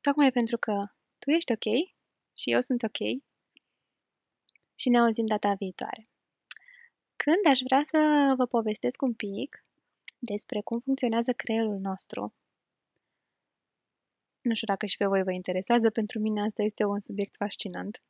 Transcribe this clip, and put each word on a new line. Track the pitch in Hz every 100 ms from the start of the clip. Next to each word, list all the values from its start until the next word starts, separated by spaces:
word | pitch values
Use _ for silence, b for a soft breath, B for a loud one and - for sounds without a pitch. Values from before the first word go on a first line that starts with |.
Tocmai | - 285 277
pentru | 247 226 233
că | - 202 202 _ _ _
tu | -
ești | 311 -
ok | 226 - 226 370 _ _ _ _ -
și | -
eu | 233
sunt | 254 247
ok | 226 - 208 247 _ _ _ _ _ _ _ _ _ _ _ _ _ - _
și | - -
ne | 240
auzim | 233 220
data | 226 214 208
viitoare. | 196 190 - - - 220 _ _ _ _ - B B B _ _ _
Când | - 339 381
aș | 254
vrea | 254 262
să | 302 311 302 294 277 262
vă | 247
povestesc | 233 220 214 240 -
un | 262
pic | 233 202 196 262 - _ _ _ _ - _
despre | 233 208 - 214
cum | - 233
funcționează | 262 269 240 226 240
creierul | 247 - 226 220 202
nostru. | 196 190 - - 208 _ _ _ _ _ _ _ _ _ _ _ _ _ _ _ _ _ _ _ _ _
Nu | -
știu | 226 208
dacă | 196 208
și | -
pe | 202
voi | 196
vă | 190
interesează, | 185 185 180 190 240 226
pentru | 220 214 220
mine | 214 214
asta | 208 -
este | 208 -
un | 208 202
subiect | 202 196 202 -
fascinant. | 202 - 196 175 185 214 _